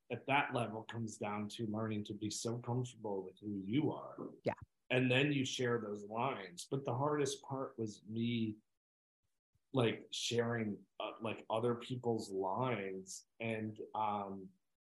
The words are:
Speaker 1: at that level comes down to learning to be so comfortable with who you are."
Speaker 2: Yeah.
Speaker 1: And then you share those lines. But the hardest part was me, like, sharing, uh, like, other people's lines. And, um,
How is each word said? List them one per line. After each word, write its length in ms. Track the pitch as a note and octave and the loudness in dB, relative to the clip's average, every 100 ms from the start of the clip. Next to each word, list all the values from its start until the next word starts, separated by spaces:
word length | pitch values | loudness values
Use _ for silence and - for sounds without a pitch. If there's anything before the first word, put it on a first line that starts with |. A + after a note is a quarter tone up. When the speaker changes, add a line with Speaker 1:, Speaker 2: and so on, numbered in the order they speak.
| - | -8
Speaker 1:
at 160 | A#2+ - | -4 4
that 280 | C#3 C#3 | 4 4
level 280 | B2 A2 A2 | 2 0 -2
comes 320 | A2 A#2 A2 - | -6 -4 -4 -2
down 300 | G#2+ G#2 G#2 | -2 -2 -2
to 160 | - A2 | -4 -2
learning 360 | G#2+ A2 G#2+ G#2 | 0 0 -2 -4
to 80 | |
be 160 | G#2 G#2+ | -4 -4
so 280 | - A#2 A#2+ | -2 -2 -2
comfortable 640 | A#2+ B2 B2 A2+ A2 G2 | 0 0 -2 -4 -4 -2
with 160 | F#2 - | -4 -8
who 220 | G#2 G2+ F#2+ | -4 -4 0
you 260 | C3 B2 | 2 2
are." 240 | D#2 - - - - | 0 -8 -8 -10 -4
Speaker 2:
Yeah. 100 | - - - _ - | -4 -4 -8 _ 0
Speaker 1:
And 200 | B2+ B2+ | 4 6
then 220 | B2+ D3 | 6 6
you 120 | C#3 | 4
share 360 | B2+ - B2 A#2 | 2 2 2 2
those 240 | G#2 G#2 | 0 -6
lines. 640 | G#2 A2 C3 A2 F#2 F2 - | -4 0 0 0 -6 -10 -2
But 140 | C#3 | -2
the 100 | C3+ | 0
hardest 480 | A#2+ D3 D3 C3+ - | 2 2 4 2 0
part 360 | - C3 C3+ - | -4 -4 -2 -2
was 240 | A2 - G#2 | -4 -4 -6
me, 480 | A2+ A#2 A#2 A2 G#2+ _ _ _ _ _ _ _ _ _ _ _ | 0 2 2 0 -2 _ _ _ _ _ _ _ _ _ _ _
like, 340 | C3+ A2+ - - | 2 4 2 -6
sharing, 640 | - - A#2 A#2 A#2 G#2+ F#2+ - - | -6 -2 0 2 2 0 -4 -10 -8
uh, 120 | G#2 - | -8 -4
like, 240 | A2 G2+ - | -4 -4 0
other 240 | A2 A#2+ A#2 | 2 2 0
people's 540 | - B2+ A#2+ A2 G2 | -2 -2 0 0 0
lines. 960 | F#2+ F#2+ G#2 C3 G#2+ F#2+ F#2+ F#2+ - - - | 0 0 2 2 0 -2 -6 -8 -12 -14 -6
And, 380 | A2+ A2 A2 G#2+ - | -2 -2 -2 -6 -6
um, 540 | G#2+ G#2+ G#2 G2 G2 F#2+ - _ _ | -2 0 0 -2 -6 -10 -18 _ _